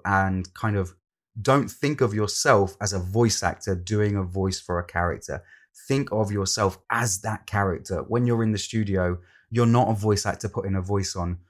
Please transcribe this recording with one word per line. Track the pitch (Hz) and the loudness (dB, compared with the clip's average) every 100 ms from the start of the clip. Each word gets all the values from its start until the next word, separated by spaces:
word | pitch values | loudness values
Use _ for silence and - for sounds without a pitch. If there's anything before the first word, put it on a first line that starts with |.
| - | 0
and | 98 95 92 90 | 2 2 -2 -6
kind | - 110 101 | -4 -2 -2
of | 90 - _ _ _ 110 | -2 -8 _ _ _ -4
don't | 104 139 107 | 2 2 2
think | - 143 147 | -4 -2 0
of | 123 | 0
yourself | 107 104 - 147 110 95 - | 0 -2 0 4 4 4 -2
as | 104 | -4
a | 98 | -4
voice | 90 107 117 - | 0 2 2 2
actor | 90 - - 92 | -2 -4 -4 -4
doing | 90 104 104 101 | -2 0 2 0
a | |
voice | 92 95 95 90 | -2 -2 -2 -2
for | - 87 | -4 -4
a | |
character. | 87 87 87 - - 67 - - _ - - | -2 -2 -2 -2 -8 -10 -12 -20 _ -12 -4
Think | 135 - | -2 0
of | 107 101 | -2 -2
yourself | 101 95 - 98 - - | -2 -2 0 0 -2 -4
as | 117 120 92 | -2 -2 -2
that | 113 107 - | -6 -6 -4
character. | 104 98 82 - 87 - | 0 0 -2 -4 -6 -2
When | 120 123 | 0 2
you're | 117 | 2
in | 110 | 2
the | 104 | 0
studio, | - 113 101 95 90 87 - _ - | -2 -2 0 0 0 -2 -8 _ -4
you're | 117 120 | 2 4
not | 117 117 | 4 2
a | |
voice | 107 107 101 104 | 2 2 2 0
actor | 95 104 | -4 -6
putting | - 95 95 | -6 -2 -2
a | |
voice | 92 101 92 92 | -2 -2 -2 -4
on. | 87 87 _ | -4 -6 _